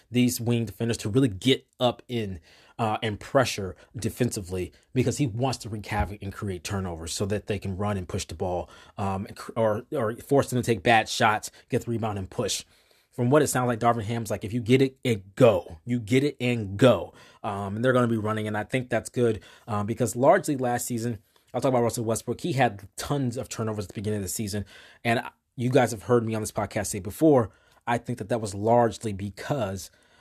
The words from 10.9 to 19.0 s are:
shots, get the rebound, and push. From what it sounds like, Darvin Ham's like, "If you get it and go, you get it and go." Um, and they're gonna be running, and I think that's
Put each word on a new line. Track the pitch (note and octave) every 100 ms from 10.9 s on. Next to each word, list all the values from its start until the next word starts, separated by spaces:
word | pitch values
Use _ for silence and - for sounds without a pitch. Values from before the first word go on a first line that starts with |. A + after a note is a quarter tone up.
| A2+ G#2+
shots, | - A#2 G#2+ - - -
get | A#2+ A#2+
the |
rebound, | A2+ A2 G2+
and | F#2+
push. | - G#2 - - _ _ _ _
From | - B2
what | D3+
it | C#3
sounds | B2+ B2
like, | A#2
Darvin | A#2+ A#2 G#2
Ham's | A#2 A2+
like, | G#2+
"If | G#2+
you | A#2+
get | A2 C3
it | C3 - B2
and | A2 F#2+ -
go, | B2 F#2+ - E2 -
you | B2
get | G#2 C3
it | C#3+ -
and | B2 A#2+ G2 G2
go." | B2+ G2 - - - _
Um, | A2 G2+ G2+ G#2
and | B2+
they're |
gonna | B2 A#2+
be | A2+
running, | G#2 G#2+ G#2+
and | G#2+
I |
think | G#2 C3 B2
that's | A2+